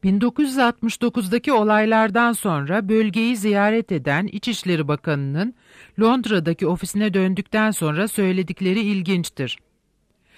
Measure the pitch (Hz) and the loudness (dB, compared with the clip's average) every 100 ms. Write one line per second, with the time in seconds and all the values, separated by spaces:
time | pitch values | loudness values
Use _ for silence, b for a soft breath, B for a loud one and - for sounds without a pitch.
0 | 190 202 240 247 277 262 240 - 226 - | 0 2 2 0 0 2 0 0 -4 -2
1 | 240 247 185 240 294 240 214 214 220 220 | -2 -2 -2 -2 2 2 4 2 4 2
2 | 220 233 240 226 202 147 139 208 196 220 | 2 2 0 0 -2 -2 -2 -2 0 2
3 | 214 220 233 226 208 202 208 226 - 165 | 2 0 0 0 0 2 2 2 0 -2
4 | 143 151 208 208 247 202 180 160 143 147 | -2 -2 -2 -6 -6 -4 -2 -2 0 -4
5 | 165 143 139 151 233 - b b b b | -2 -2 -2 -2 -4 -6 b b b b
6 | 226 254 214 196 160 165 160 175 - 202 | 2 2 0 0 0 0 -2 -2 -4 -2
7 | 214 190 190 190 - 214 214 - 156 151 | 0 2 0 -2 -2 0 0 0 -2 -2
8 | 214 - 185 185 180 - 185 208 208 196 | -2 0 0 0 -4 -4 -2 0 0 -2
9 | 175 180 165 - 123 - _ _ _ _ | 0 -2 -2 -6 -8 -8 _ _ _ _
10 | _ _ b | _ _ b